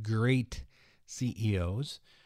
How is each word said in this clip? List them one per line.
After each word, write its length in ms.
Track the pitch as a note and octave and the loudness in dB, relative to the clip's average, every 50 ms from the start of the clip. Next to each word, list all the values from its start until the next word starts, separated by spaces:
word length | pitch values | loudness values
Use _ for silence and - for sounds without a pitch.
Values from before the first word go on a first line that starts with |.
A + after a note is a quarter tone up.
| G#2+ | -4
great 600 | G#2+ A2+ A2 A2+ B2 C3 C3 A#2+ - - - - - - _ - - _ _ _ | -2 0 2 4 4 4 4 2 -2 -6 -10 -10 -12 -18 _ -20 -20 _ _ _
C 300 | _ - - C3 A#2+ - - | _ -8 -4 -2 -2 -2 0
E 200 | A2 A2 G#2 F#2 | 0 2 2 2
Os. 420 | F2 F2 F#2 A2 C#3+ D3+ - - - _ - _ _ | 2 0 -2 -2 -4 -6 -8 -14 -18 _ -20 _ _